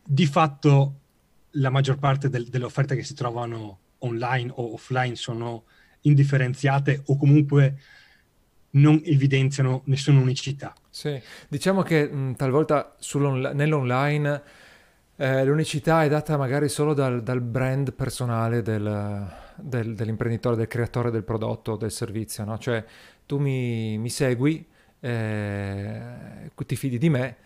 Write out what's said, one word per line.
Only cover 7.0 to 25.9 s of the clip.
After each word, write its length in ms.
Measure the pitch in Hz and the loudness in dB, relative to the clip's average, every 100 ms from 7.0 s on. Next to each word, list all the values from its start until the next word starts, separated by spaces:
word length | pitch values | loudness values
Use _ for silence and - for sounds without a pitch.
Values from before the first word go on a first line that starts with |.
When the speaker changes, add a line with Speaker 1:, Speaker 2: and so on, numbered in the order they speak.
| - | 0
Speaker 1:
o 100 | 139 | 2
comunque 600 | 147 147 143 143 135 139 - - - _ _ _ _ _ _ | 6 6 6 4 4 2 -14 -20 -20 _ _ _ _ _ _
non 280 | 139 147 156 156 | 6 6 6 4
evidenziano 760 | 139 135 135 131 135 131 127 - | 2 4 2 0 0 0 0 0
nessuna 340 | 135 - 139 | -2 6 6
unicità. 540 | 127 131 - 139 139 - _ | 6 0 -6 -8 -10 -16 _
Speaker 2:
Sì, 320 | - 151 139 - - - | -12 -10 -10 -12 -20 -10
diciamo 360 | 143 185 196 | -4 0 0
che, 220 | 175 160 147 | 2 2 2
mh, 280 | 143 135 123 | -2 -4 -2
talvolta 600 | 135 131 156 147 - _ | 0 2 2 0 -2 _
sull'onla-, 540 | - 143 143 131 131 | -6 -2 0 0 -2
nell'online, 880 | 139 151 151 127 123 143 151 147 143 - - - - _ _ _ _ | 0 0 0 0 0 0 0 0 -2 -8 -20 -20 -20 _ _ _ _
eh, 280 | 135 131 135 | 0 2 2
l'unicità 580 | 147 156 151 143 160 | 2 0 -2 2 2
è 60 | 156 | 4
data 260 | 151 151 151 | 0 0 -2
magari 300 | 131 139 147 | 0 0 -2
solo 260 | - 147 | 0 0
dal, 280 | 143 135 123 | 2 0 -2
dal 200 | 110 127 | -2 -4
brand 520 | 120 117 131 135 135 | -2 -2 0 0 -2
personale 680 | - 127 - 123 113 113 120 | -4 -8 -4 -4 -2 0 0
del, 640 | 113 110 104 104 104 104 101 - - - | 0 -2 -2 -2 -4 -6 -8 -12 -20 -16
del, 380 | 151 123 110 | -6 -4 -4
dell'imprenditore, 600 | 107 110 110 117 113 123 113 | -4 -4 -2 -2 -2 0 0
del 120 | 113 | 0
creatore 440 | 117 117 123 120 | -2 -2 -2 -2
del 120 | 113 | -2
prodotto 500 | 92 113 110 113 - | -4 -4 -4 -6 -6
o 40 | 107 | -4
del 140 | 110 | -4
servizio, 520 | - 117 107 104 - 104 | -6 -6 -6 -8 -8 -6
no? 120 | 110 | -6
Cioè, 260 | - 117 107 - - _ _ | -2 -4 -4 -18 -20 _ _
tu 120 | 143 | -2
mi, 600 | 143 131 123 117 110 107 | 0 0 -2 -2 -2 -4
mi 120 | 117 | -4
segui, 560 | - 135 123 139 160 - _ _ _ | -2 0 2 0 -2 -8 _ _ _
eh, 1500 | 127 120 110 107 104 101 98 98 101 | -6 -4 -2 -4 -4 -4 -6 -6 -8